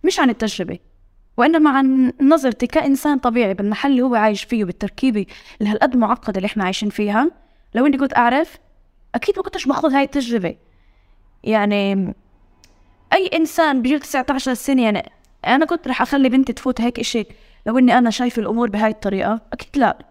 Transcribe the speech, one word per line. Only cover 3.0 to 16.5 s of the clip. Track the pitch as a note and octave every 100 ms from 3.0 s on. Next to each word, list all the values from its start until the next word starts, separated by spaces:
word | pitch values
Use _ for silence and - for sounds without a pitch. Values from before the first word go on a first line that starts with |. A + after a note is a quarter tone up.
| D4+ C#4+
طبيعي | B3 A#3 G#3+
بالمحل | F#3+ G3+ G#3+ C#4
اللي | C4
هو | B3+
عايش | A#3 G#3+ G3+
فيه | - A#3
وبالتركيبة | F#3+ F3+ G3+ - C4 G#3+ F#3+ - - -
اللي | G#3
هالقد | G#3+ D4 B3+
معقدة | G#3+ B3 - G3
اللي | G3
إحنا | G#3+
عايشين | F#3 F#3+ G#3
فيها. | - G#3 G#3 D4+ - _ _ _
لو | A3+ C#4
إني | C4+
كنت | C4+ -
أعرف، | A#3+ C4 E4 - _ _ _ _ _
أكيد | B3 - G4
ما |
كنتش | F#4+ - B3+
باخذ | C#4 D#4
هاي | C#4
التجربة. | C4+ C#4+ A#3+ A#3 F3+ - _ _ _ _ _ _ _ _
يعني، | - A3 G#3 G3+ G3 G3 F3+ - _ _ _ _ _ _ _ _ _
أي | F#4+ F#4+
إنسان | E4 D#4+ - D#4+ C4
بجيل | A#3+ D4
تسعتاشر | - C#4 B3+ C4 C4
سنة، | B3 - C4
يعني، | A3+ G3+ - _ _ _ -
أنا | C4
كنت | D#4 E4+ B3+
رح | B3+
أخلي | B3 C#4 C4
بنتي | C4 C4